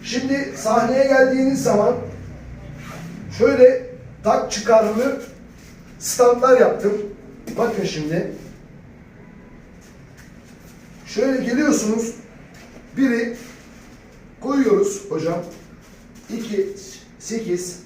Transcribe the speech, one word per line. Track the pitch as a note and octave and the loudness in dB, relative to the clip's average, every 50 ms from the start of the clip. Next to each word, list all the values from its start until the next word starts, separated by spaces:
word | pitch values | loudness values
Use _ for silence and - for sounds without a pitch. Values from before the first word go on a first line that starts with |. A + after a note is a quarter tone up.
| - | -12
Şimdi | - A#3 B3+ C4 C4 C#4 C#4 C#4 - - | -6 -6 -6 -2 -2 -2 -2 -2 -6 -10
sahneye | - - A3 A3+ A#3 A#3 A#3 C4 C4+ C4+ C4+ | -6 -2 0 2 2 2 2 2 2 4 4
geldiğiniz | C4+ B3+ B3+ C4 C4 C4 C4 C4+ - - - | 6 6 6 4 4 2 2 2 0 0 0
zaman | - G#3 G#3 G#3+ A#3+ B3 - - - - - - - - - - - - - - - - - - - - - - - - - - - - - | 2 4 4 4 2 0 0 -4 -10 -12 -14 -16 -16 -16 -16 -16 -18 -18 -16 -16 -16 -16 -16 -16 -16 -16 -16 -14 -16 -16 -14 -14 -14 -2 2
şöyle | A3 C#4 C#4 B3 B3 B3+ C4 B3+ - - - - - - - - - | 2 2 6 8 8 8 8 4 -4 -10 -16 -18 -18 -20 -20 -6 0
tak | G#3+ - - - - | 0 0 0 0 -4
çıkarlı | - G3+ - - A#3 A3 G#3+ G#3 G#3+ G#3+ B3+ C#4 - - - - - - - - - - - - - - - - - - | -6 -6 2 4 4 4 4 4 0 -2 -2 -2 -4 -6 -10 -16 -18 -20 -20 -20 -20 -20 -20 -20 -20 -20 -20 -20 -20 -12
standlar | - - - - B3 A#3+ A#3+ A#3+ B3+ B3+ B3+ B3 | -10 -8 0 4 4 4 4 4 6 6 6 6
yaptım. | G#3 E3+ D3+ - - G3+ G3+ G#3 - - - - - - - - - - - - | 6 4 2 0 -2 -2 -2 -2 -6 -10 -12 -16 -20 -20 -20 -18 -14 -12 -4 -2
Bakın | A3+ A#3 G3 G3 F3+ | -2 -2 -2 -4 -4
şimdi. | E3+ - D#3 D3+ D3+ E3 F3+ - - - - - - - - - - - - - - - - - - - - - - - - - - - - - - - - - - - - - - - - - - - - - - - - - - - - - - - - - | -4 -4 -6 -6 -4 -4 -4 -4 -6 -10 -14 -16 -20 -20 -20 -20 -20 -20 -20 -20 -20 -20 -20 -20 -20 -20 -20 -20 -20 -20 -20 -20 -20 -20 -20 -20 -20 -20 -20 -20 -20 -20 -20 -20 -20 -20 -20 -20 -20 -20 -20 -20 -20 -20 -20 -20 -20 -20 -20 -20 -20 -20 -20 -20
Şöyle | - - G3+ B3 C4+ C4 B3+ - | -8 -4 -2 0 0 0 -2 -2
geliyorsunuz. | A#3 A#3+ C4+ D4+ D4 - - G#3+ G#3 A3 A#3 A#3 A3+ - - - - - - - - - - - - - - - - - - | -2 0 0 2 2 2 0 0 -2 -2 -2 -2 -6 -8 -12 -18 -20 -20 -20 -20 -20 -20 -20 -20 -20 -20 -20 -20 -14 -2 0
Biri | C4+ B3+ A#3 A3+ A3+ A#3 A#3 - - - - - - - - - - - - - - - - - - - - - | 0 2 2 0 -2 -4 -6 -10 -16 -20 -20 -20 -20 -20 -20 -20 -20 -20 -20 -20 -20 -20 -20 -20 -20 -20 -20 -12
koyuyoruz | - B3+ C#4 C#4 C4 A3 G3+ - G3+ G3 - - - - | -6 -2 0 2 4 4 4 4 2 0 -2 -8 -10 -8
hocam. | D3+ D#3+ D3+ E3 E3+ - - - - - - - - - - - - - - - - - - - G#3 - | -8 -4 -4 -4 -4 -4 -6 -10 -16 -20 -20 -20 -20 -20 -20 -20 -20 -20 -20 -20 -20 -20 -16 -12 -10 -10
İki, | - - G#3 F#3+ F#3+ G3+ - - - - - - - - - - | -8 -6 -4 -4 -4 -4 -6 -14 -18 -20 -20 -20 -20 -20 -20 -20
sekiz. | - - A3 A3+ A3 F3 F3 F3 F3+ - - - - | -14 -8 -8 -8 -4 -4 -6 -6 -6 -10 -12 -16 -20